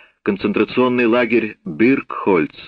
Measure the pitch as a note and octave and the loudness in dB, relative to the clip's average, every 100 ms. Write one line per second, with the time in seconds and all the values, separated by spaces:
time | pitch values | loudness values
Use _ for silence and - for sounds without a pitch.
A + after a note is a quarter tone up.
0 | _ _ - G2 G#2+ G2 G#2 - B2+ B2 | _ _ -6 -4 -2 -2 -2 0 0 2
1 | A#2+ A#2+ A#2+ A#2 G#2+ - G2 D2+ A#2 C#3 | 2 2 2 0 -2 -10 -10 0 2 2
2 | - - - F2+ D2 - | -2 -6 0 2 0 -6